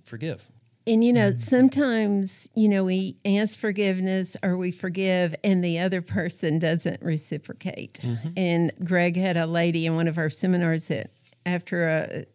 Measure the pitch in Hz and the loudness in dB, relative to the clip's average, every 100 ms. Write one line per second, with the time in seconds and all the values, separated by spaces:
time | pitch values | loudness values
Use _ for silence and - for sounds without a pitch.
0 | - 117 160 - - _ _ _ - 226 | -18 -12 -10 -10 -16 _ _ _ 0 4
1 | 233 240 208 196 - 254 262 262 277 226 | 4 4 4 2 4 6 6 4 0 0
2 | 214 202 190 - - - 214 196 185 185 | 0 0 0 0 0 2 2 4 0 0
3 | 190 - 202 202 214 - 214 190 202 185 | -4 -6 0 2 2 0 -2 0 -2 0
4 | 190 190 185 - 185 180 180 180 185 175 | -2 0 -2 -2 -2 -2 -4 -6 -6 -2
5 | 190 180 175 160 208 185 175 165 185 180 | 0 0 0 -2 0 2 2 0 -2 -2
6 | 175 190 170 - 165 156 160 165 170 - | -4 -4 -2 -2 0 0 0 0 -2 -4
7 | - 156 - 147 - - 185 - - - | -4 -2 -4 -6 -10 -10 -10 -10 -10 -8
8 | 123 117 147 175 180 170 170 - 170 180 | -6 -6 -6 -2 0 2 0 -2 -2 0
9 | 175 175 185 170 165 170 170 165 165 165 | 2 0 0 0 0 0 2 0 0 0
10 | 165 165 156 - 185 180 170 160 - 117 | 0 0 -2 0 2 2 2 0 -2 -4
11 | - _ _ _ 180 180 - 175 165 160 | -6 _ _ _ -4 -4 -2 -2 0 0
12 | - - - | -2 -8 -10